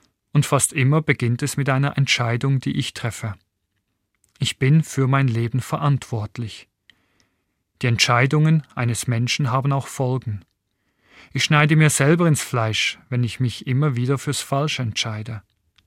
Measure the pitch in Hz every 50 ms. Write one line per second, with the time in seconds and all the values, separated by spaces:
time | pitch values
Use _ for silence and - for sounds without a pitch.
0 | _ _ _ _ _ _ - 147 139 - 151 131 - - - - 127 131 147 160
1 | 151 - 143 - 135 117 120 120 151 135 - - 139 139 135 131 139 143 - -
2 | 139 - - - 123 117 117 117 - 139 139 131 - 143 - 143 131 - - -
3 | - 117 - - - 110 98 - _ _ _ _ _ _ _ _ _ _ _ _
4 | _ _ _ _ _ _ _ - 135 - - - 131 131 147 160 156 - - 135
5 | 135 131 139 139 139 127 113 117 117 117 - 127 - - - - 151 147 139 127
6 | - - - 113 104 104 - - 120 104 - - - _ _ _ _ _ _ _
7 | _ _ _ _ _ _ _ _ _ _ _ _ _ _ _ - - 123 117 107
8 | - - 123 120 131 135 151 151 151 156 160 160 139 _ _ - 123 120 117 -
9 | - - 120 117 120 120 - - 151 123 120 131 127 143 139 139 - - - -
10 | 135 123 127 127 - 120 107 95 - _ _ _ _ _ _ _ _ _ _ _
11 | _ _ _ - - - - 135 - - 156 147 151 147 160 156 156 151 - -
12 | 139 143 170 170 175 170 147 - - - - 123 110 110 104 - - - - -
13 | _ - 127 123 120 113 - - 127 120 - - - - 127 131 147 151 127 120
14 | 123 123 143 131 - 151 139 - - - 143 139 147 156 - - 127 113 107 -
15 | - 117 110 107 107 117 113 104 - _ _ _ _ _ _ _ _